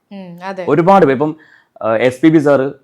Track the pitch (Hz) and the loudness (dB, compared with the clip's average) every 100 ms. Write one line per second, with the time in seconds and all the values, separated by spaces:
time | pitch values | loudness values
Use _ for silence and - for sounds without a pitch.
0 | _ 196 185 175 185 190 175 151 170 196 | _ -20 -18 -16 -14 -10 -4 0 2 4
1 | 156 127 151 151 _ _ _ - 110 110 | 2 0 -4 -8 _ _ _ -10 -2 0
2 | 123 127 160 160 147 139 135 143 | 0 2 2 2 2 0 0 -8